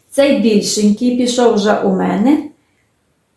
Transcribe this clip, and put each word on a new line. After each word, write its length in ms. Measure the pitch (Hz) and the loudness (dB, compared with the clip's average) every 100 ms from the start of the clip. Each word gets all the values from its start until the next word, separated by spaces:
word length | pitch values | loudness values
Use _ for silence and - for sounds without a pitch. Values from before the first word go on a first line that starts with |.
| _ | _
Цей 300 | - 277 - | 0 0 2
більшенький 760 | 220 202 180 214 208 202 247 247 | 2 0 0 0 0 2 0 0
пішов 380 | 247 - 233 | -2 0 0
вже 260 | 208 208 202 | 2 0 -2
у 160 | 202 185 | -2 -2
мене. 460 | 180 185 240 302 - _ _ _ _ _ _ _ _ | -2 0 2 0 -2 _ _ _ _ _ _ _ _